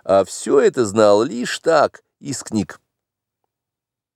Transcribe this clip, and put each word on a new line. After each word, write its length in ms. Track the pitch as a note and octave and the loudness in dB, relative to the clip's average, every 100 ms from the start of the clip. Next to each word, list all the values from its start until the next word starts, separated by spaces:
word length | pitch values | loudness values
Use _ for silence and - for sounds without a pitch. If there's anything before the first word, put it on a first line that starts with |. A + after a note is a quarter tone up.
а 200 | - F#2+ | 0 0
все 360 | F#2+ - - C#3+ | 0 -4 -2 2
это 260 | A3+ C3+ G#2+ | 2 0 -2
знал 380 | G#2 G#2+ G#2 | 2 4 4
лишь 340 | C3 A#3 A#3+ - | 2 -4 -8 -6
так, 440 | E3 D#3 A2 - _ _ | -2 0 0 -4 _ _
из 240 | C#3 B2+ | -12 -12
книг. 360 | - A2+ F#2+ - _ _ _ _ _ _ _ _ _ _ _ _ _ | -8 -6 -6 -10 _ _ _ _ _ _ _ _ _ _ _ _ _